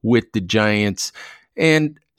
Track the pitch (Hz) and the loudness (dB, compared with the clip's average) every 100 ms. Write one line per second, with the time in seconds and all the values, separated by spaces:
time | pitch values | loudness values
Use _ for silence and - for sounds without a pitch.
0 | 110 120 - 110 87 110 107 104 104 92 | 0 0 0 -4 -2 0 2 2 0 -4
1 | - - - - _ - 160 156 151 - | -10 -14 -20 -20 _ -2 0 2 0 -6
2 | _ | _